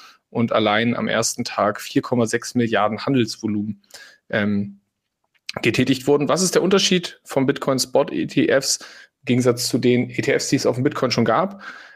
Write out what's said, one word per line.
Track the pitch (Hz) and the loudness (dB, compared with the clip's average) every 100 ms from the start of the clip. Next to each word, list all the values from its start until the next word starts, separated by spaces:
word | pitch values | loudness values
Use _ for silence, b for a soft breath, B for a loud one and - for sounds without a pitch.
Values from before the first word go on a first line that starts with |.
| B B _ | B B _
und | 120 117 | -2 0
allein | 110 107 107 117 110 | 2 2 2 0 -2
am | 107 | -2
ersten | 107 117 - | 0 -2 -4
Tag | 120 - 101 104 | -6 0 0 0
vier | - 143 | -2 -2
Komma | - 123 113 | 0 0 0
sechs | 120 - | -2 -4
Milliarden | 123 117 104 107 107 | -2 0 2 0 -2
Handelsvolumen, | - 135 113 - 107 104 107 101 B B B B - | -2 0 0 -2 -4 -4 -4 -8 B B B B -6
ähm, | 113 104 101 101 - _ _ _ _ _ _ - - | -2 0 -2 -4 -10 _ _ _ _ _ _ -14 -4
getätigt | 123 110 127 127 147 | -2 0 0 0 2
wurden. | 143 135 | 2 2
Was | 156 | 0
ist | 185 | 2
der | - | 2
Unterschied | 185 196 - 180 - - | 2 2 2 0 -2 -14
vom | - 139 131 | -4 0 0
Bitcoin | 135 - 131 | 0 -2 -2
Spot | - 135 151 | 0 0 0
E | - 147 | -2 -2
T | 170 - | 0 2
Fs | 135 - - | 2 0 -6
im | - - - _ 127 | -6 -20 -20 _ -2
Gegensatz | 123 123 120 - | 2 2 2 0
zu | 123 | 0
den | 123 123 127 | 2 2 0
E | 123 | -2
T | 139 | 0
Fs, | 143 - | 0 0
die | 135 | 0
es | 123 | 0
auf | 127 | 0
dem | |
Bitcoin | 143 - 127 | -2 0 -2
schon | 123 | 2
gab, | 113 120 196 - B B B | 2 2 0 -6 B B B